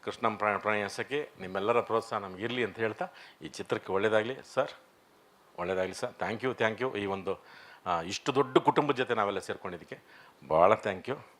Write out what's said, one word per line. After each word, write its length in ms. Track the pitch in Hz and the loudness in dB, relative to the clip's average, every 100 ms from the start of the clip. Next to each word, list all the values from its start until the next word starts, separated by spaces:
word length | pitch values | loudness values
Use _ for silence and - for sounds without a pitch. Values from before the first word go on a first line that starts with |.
ಕೃಷ್ಣಂ 340 | - - 117 104 | -8 -2 -2 2
ಪ್ರ-, 200 | 104 98 | 2 2
ಪ್ರಣಯ 300 | 101 107 101 | 2 0 0
ಸಖಿ, 460 | - 113 143 147 - | -4 -4 -4 -4 -10
ನಿಮ್ಮೆಲ್ಲರ 420 | 92 95 101 117 | -6 -2 2 2
ಪ್ರೋತ್ಸಾಹ 380 | 113 113 - 110 | 4 0 0 -6
ನಮಗಿರಲಿ 440 | 98 92 113 123 | -6 -8 -6 -2
ಅಂತ 160 | 110 95 | -2 -2
ಹೇಳ್ತಾ 280 | 113 107 180 - - - | -4 -2 -8 -8 -20 -16
ಈ 60 | 82 | -14
ಚಿತ್ರಕ್ಕೆ 440 | - - 110 - | -10 -4 -4 0
ಒಳ್ಳೇದಾಗಲಿ 600 | 95 107 107 110 135 - | 2 4 2 0 -6 -6
ಸರ್, 180 | - 143 - - _ _ _ _ _ _ - | -2 -2 -4 -20 _ _ _ _ _ _ -8
ಒಳ್ಳೇದಾಗಲಿ 360 | 90 92 92 | -2 0 0
ಸರ್. 200 | 92 123 | -2 -8
Thank 360 | - 90 107 127 | -4 -6 -2 -4
you, 120 | 117 | 0
thank 260 | 113 107 127 | 0 0 -2
you. 100 | 104 | -2
ಈ 80 | 101 | -2
ಒಂದು, 380 | 98 92 92 - - - - 92 | -4 -4 -6 -8 -20 -20 -14 -2
ಆ, 160 | 87 | -2
ಇಷ್ಟು 340 | 85 101 - 131 | -2 -6 -2 0
ದೊಡ್ಡ 220 | 131 147 | 4 4
ಕುಟುಂಬದ 380 | - 143 147 139 | 4 2 2 0
ಜೊತೆ 180 | 127 | 0
ನಾವೆಲ್ಲ 260 | 113 101 98 | 2 2 0
ಸೇರ್ಕೊಂಡಿದ್ದಕ್ಕೆ 600 | - 92 95 87 - - - - - - - | -4 -8 -8 -10 -12 -16 -16 -20 -20 -20 0
ಭಾಳ 240 | 76 87 | 6 8
thank 320 | 107 107 95 104 | 6 2 -4 -6
you. 120 | 135 - - | -8 -8 -20